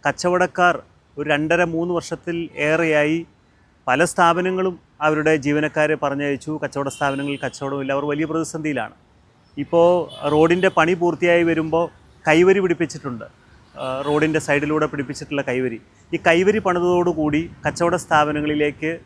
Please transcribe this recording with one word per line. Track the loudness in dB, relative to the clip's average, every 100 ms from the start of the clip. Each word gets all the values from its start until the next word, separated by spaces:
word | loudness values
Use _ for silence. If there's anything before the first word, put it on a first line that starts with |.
| -2
കച്ചവടക്കാർ | -2 -2 0 0 2 2 2 -8 _ _ -10
ഒരു | -2
രണ്ടര | -2 0 0
മൂന്ന് | 0 -2 -2
വർഷത്തിൽ | -4 -6 -12 -8 -8 -8 -4
ഏറെയായി | 0 0 2 2 2 -2 -6 _ _ _ _ _ -2
പല | 2
സ്ഥാപനങ്ങളും | 2 4 2 2 -2 -2 -4 -6 _ _
അവരുടെ | 0 2 2 2
ജീവനക്കാരെ | 2 0 0 0 0
പറഞ്ഞയച്ചു. | 0 -2 -2 -4 -6 -6 -8
കച്ചവട | -6 -6 -6
സ്ഥാപനങ്ങളിൽ | -2 -2 -2 -6 -6 -8
കച്ചവടമില്ല, | -8 -8 -6 -4
അവർ | -4
വലിയ | -2 -4
പ്രതിസന്ധിയിലാണ്. | -4 -4 -6 -6 -6 -6 -8 -14 _ _ _ _ _ -12
ഇപ്പോൾ | -2 2 4 2 -2 -6 0
റോഡിൻ്റെ | 4 4 4 2
പണി | 2 2
പൂർത്തിയായി | 2 0 0 2 4
വരുമ്പോൾ | 4 0 0 -2 -2 -8 _ _ 2
കൈവരി | 6 6 6
പിടിപ്പിച്ചിട്ടുണ്ട്, | 2 -2 -4 -6 -10 -10 -12 _ _ -20 _ -12
ആ, | -8 -6
റോഡിൻ്റെ | 0 2 2 0
സൈഡിലൂടെ | 0 0 2 0 0
പിടിപ്പിച്ചിട്ടുള്ള | -4 -8 -10 -6 -6
കൈവരി. | -2 -2 -2 -6 _ _ _
ഈ | -2
കൈവരി | 2 4 4 2
പണിതതോടുകൂടി | 0 0 2 2 2 0 -2 -2 -4 -6 -8
കച്ചവട | -2 -2 -2
സ്ഥാപനങ്ങളിലേക്ക് | 2 2 2 0 -2 0 -2 -2 -8 -8